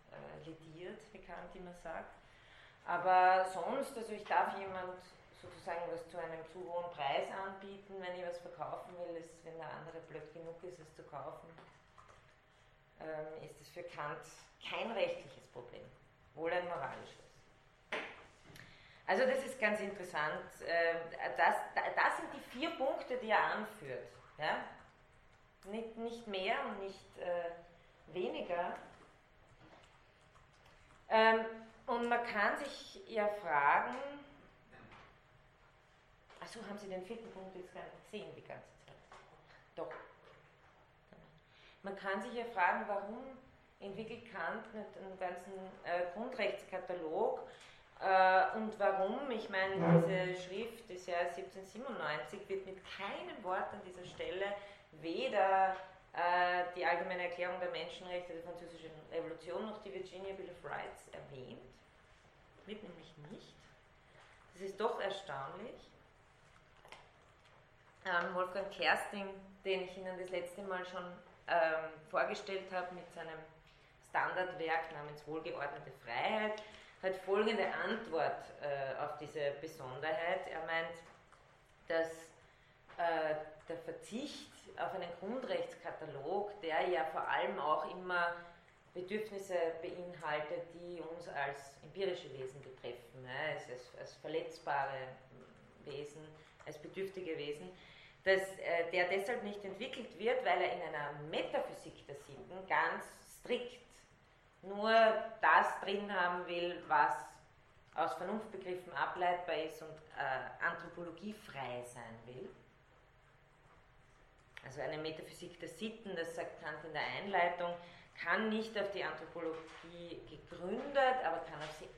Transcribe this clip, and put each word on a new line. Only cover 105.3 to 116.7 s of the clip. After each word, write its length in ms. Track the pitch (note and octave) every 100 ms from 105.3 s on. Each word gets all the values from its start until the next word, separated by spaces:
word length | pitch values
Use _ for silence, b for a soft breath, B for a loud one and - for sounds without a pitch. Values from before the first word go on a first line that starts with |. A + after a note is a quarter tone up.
| -
das 400 | D#3+ F3 - -
drin 320 | - G3+ G3+
haben 340 | G3 F3 F3+ F3+
will, 360 | F3 F3 E3 -
was 240 | D3+ - - - - - - - - -
aus 200 | - D#3+
Vernunftbegriffen 800 | - F3+ G#3+ G#3+ F#3 F3+ F3 F3
ableitbar 640 | C#3+ D#3 F3+ F3+ F3 F3 D#3
ist 240 | D#3 -
und, 160 | D#3 D3+ - -
äh, 460 | C#3 C3 A2 -
anthropologiefrei 1160 | D#3+ F3 E3+ - F3 D#3+ G#3 G#3 - C#3 B2 B2
sein 340 | A#2+ B2 A#2 A2+ B2
will. 240 | B2+ - - - - - - - - - - - - - - - - - - - - - -
Also 160 | - D3
eine 180 | C3+ D#3
Metaphysik 640 | D#3 D#3+ E3+ - F3 -
der 80 | E3
Sitten, 480 | - A3 - G3 E3
das 180 | E3
sagt 260 | - D#3+ -
Kant 220 | D#3+